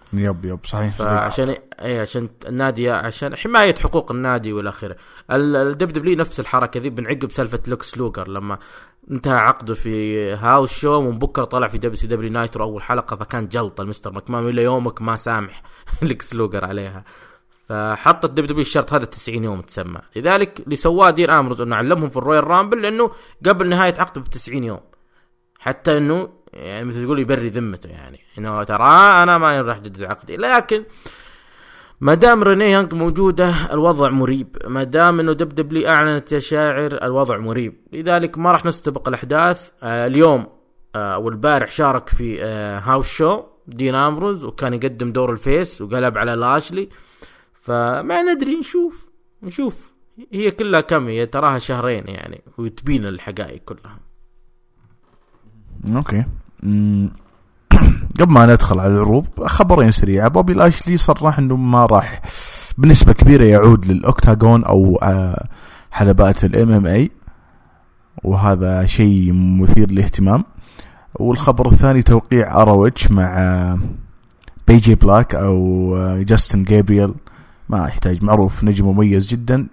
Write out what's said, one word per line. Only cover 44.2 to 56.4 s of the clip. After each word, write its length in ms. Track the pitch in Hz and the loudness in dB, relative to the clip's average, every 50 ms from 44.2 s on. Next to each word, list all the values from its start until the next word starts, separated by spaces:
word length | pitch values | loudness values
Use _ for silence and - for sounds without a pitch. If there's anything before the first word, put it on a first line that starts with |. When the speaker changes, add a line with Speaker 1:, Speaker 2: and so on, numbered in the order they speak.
| 190 202 202 170 131 | -6 -6 -6 -8 -10
Speaker 2:
وكان 280 | 113 - - 139 123 123 | -14 -10 -8 -8 -6 -6
يقدم 380 | 117 123 131 120 113 123 120 | -6 -6 -8 -8 -8 -10 -6
دور 200 | 110 127 127 123 | -4 -4 -4 -4
الفيس 500 | 117 107 - 135 139 170 180 175 - - | -4 -4 -2 0 0 0 -2 -6 -10 -14
وقلب 360 | 104 101 117 127 127 123 107 | -12 -8 -6 -4 -4 -4 -4
على 180 | 104 110 120 117 | -4 -4 -4 -4
لاشلي. 540 | 117 120 123 139 156 156 - 175 190 196 196 _ _ _ _ _ _ - - _ _ _ _ _ _ | -4 -2 -2 -2 -2 -4 -6 -10 -10 -12 -12 _ _ _ _ _ _ -20 -20 _ _ _ _ _ _
فما 600 | - 123 120 120 117 120 127 - - 285 349 349 349 | -10 -6 -4 -4 -4 -4 -6 -6 -6 -6 -4 -2 -2
ندري، 320 | 359 349 269 269 277 302 | -2 -2 -4 -4 -6 -6
نشوف، 540 | 330 277 - - 349 349 330 - - - _ _ _ _ _ _ _ 214 | -6 -8 -6 -4 -4 -4 -4 -8 -12 -20 _ _ _ _ _ _ _ -20
نشوف. 480 | 185 175 - 277 226 - - - _ _ _ _ _ _ - - - | -14 -10 -8 -8 -8 -8 -10 -18 _ _ _ _ _ _ -20 -20 -12
هي 200 | 202 196 214 202 | -8 -4 -4 -2
كلها 300 | 202 - 226 208 180 160 | -2 -2 -2 0 0 0
كم؟ 260 | 147 - 165 151 127 | 0 0 -2 -2 -2
هي 180 | 117 110 113 120 | -4 -4 -6 -6
تراها 340 | 117 - 139 151 143 135 123 | -6 -4 -2 -2 -2 -2 -4
شهرين 440 | - - 131 123 117 127 120 107 - | -6 -8 -8 -6 -4 -6 -6 -6 -10
يعني، 340 | 95 95 92 - 82 82 - _ _ _ | -12 -16 -16 -16 -18 -20 -20 _ _ _
وتبين 480 | - 117 110 - - - 143 143 123 104 | -12 -12 -12 -12 -8 -4 -2 -2 -2 -4
الحقائق 560 | 98 92 92 - 110 95 110 98 - 62 - - | -6 -10 -12 -14 -14 -12 -12 -12 -14 -14 -20 -18
كلها. 340 | - 101 - - 107 110 - - - - _ - _ _ _ _ _ _ _ _ _ _ _ _ _ _ _ _ _ _ _ _ _ _ _ _ _ _ _ - - - - - 101 113 | -20 -20 -20 -20 -20 -20 -20 -20 -20 -20 _ -20 _ _ _ _ _ _ _ _ _ _ _ _ _ _ _ _ _ _ _ _ _ _ _ _ _ _ _ -20 -20 -18 -12 -8 -6 -4
Speaker 1:
أوكي. 300 | 135 147 - 104 104 127 - - - | -4 -4 -4 -4 -4 -4 -4 -8 -12